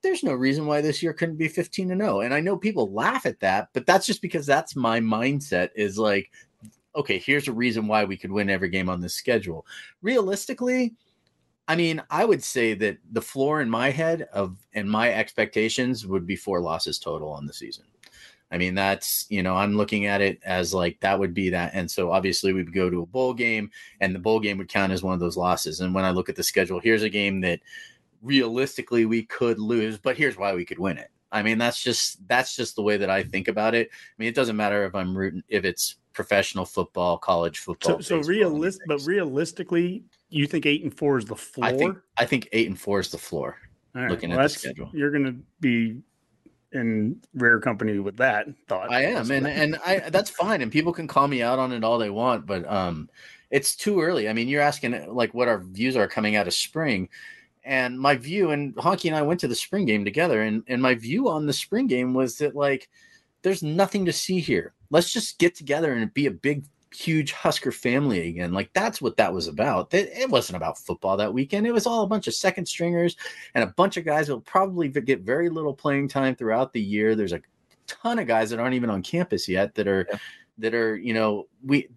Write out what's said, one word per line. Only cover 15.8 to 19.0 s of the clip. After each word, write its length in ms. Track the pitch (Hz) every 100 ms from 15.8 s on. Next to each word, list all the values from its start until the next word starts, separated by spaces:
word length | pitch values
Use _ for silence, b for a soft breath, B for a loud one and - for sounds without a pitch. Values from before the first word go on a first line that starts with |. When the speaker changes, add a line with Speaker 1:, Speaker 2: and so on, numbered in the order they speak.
| 123 117 101
Speaker 1:
would 180 | 95
be 120 | 87 92
four 240 | - 90
losses 400 | 85 82 82 76
total 300 | - 78 76
on 160 | 73 73
the 60 |
season. 340 | - - - - _ B B B B B
I 60 | 87
mean, 160 | 90
that's, 520 | 95 98 98